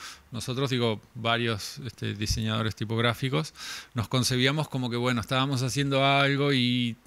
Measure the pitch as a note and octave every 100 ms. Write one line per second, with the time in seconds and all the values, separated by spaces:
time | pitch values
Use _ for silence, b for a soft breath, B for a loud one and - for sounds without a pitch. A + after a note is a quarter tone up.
0 | B B - A#2 C3 B2 C3+ B2 A#2 G#2+
1 | - A#2+ A2+ A#2 A#2 G#2+ - - A#2 -
2 | A2 G#2 G#2 A#2 A2 A2 A2 - G#2+ A2+
3 | A#2+ A#2 C3 D3 D#3 B B B B A#2+
4 | G2 B2+ A#2+ B2+ C3 D3+ D3 C3 B2 A#2+
5 | B2 A#2+ - C3 C#3 B2+ B2+ C3+ C#3 C3+
6 | C3+ C#3 C#3 C#3 C#3+ C3 B2 B2 A#2+ A2+